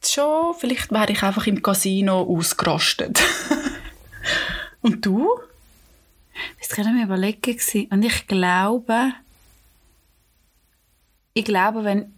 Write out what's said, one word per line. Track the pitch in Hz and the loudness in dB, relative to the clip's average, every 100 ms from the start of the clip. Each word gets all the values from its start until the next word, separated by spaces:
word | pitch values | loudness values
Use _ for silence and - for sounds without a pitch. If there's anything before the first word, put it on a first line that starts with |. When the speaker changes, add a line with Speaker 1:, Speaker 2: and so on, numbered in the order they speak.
| - | -2
Speaker 1:
schon, | 285 294 311 339 339 | 0 2 2 0 -2
vielleicht | 247 247 - | -4 -4 -2
wäre | 214 208 | 0 0
ich | 208 | 0
einfach | 196 202 214 | 0 0 0
im | 190 | 0
Casino | 202 196 196 190 196 185 | 0 0 0 0 2 2
ausgerastet. | 180 170 165 - 170 156 - - - - - | 0 0 0 -2 0 0 0 -2 0 2 2
<laughs> | - - 294 - - - - - - - - - - - - | 0 -2 -4 -4 -8 -14 -20 -20 -10 -4 -2 -4 -6 -10 -2
Und | 226 226 | 0 2
du? | 208 202 359 494 - _ _ _ _ _ _ _ _ - - - | 2 2 2 0 -4 _ _ _ _ _ _ _ _ -14 -14 -12
Speaker 2:
Ich | - | -6
war | - | -2
gerade | 214 | 2
am | 240 | 2
Überlegen | 208 185 196 208 | 2 0 0 -2
gewesen. | 247 233 - 202 - | -4 -2 -2 -2 2
Und | 196 | 2
ich | 233 - - | 2 0 0
glaube, | 190 180 180 196 240 233 226 262 254 - _ _ _ _ _ _ _ _ _ _ _ _ _ _ _ _ _ _ _ _ | 2 4 4 2 0 0 0 0 -4 -14 _ _ _ _ _ _ _ _ _ _ _ _ _ _ _ _ _ _ _ _
ich | 226 214 | -4 0
glaube, | 190 202 220 | 2 2 0
wenn, | 208 202 - | 0 -2 -4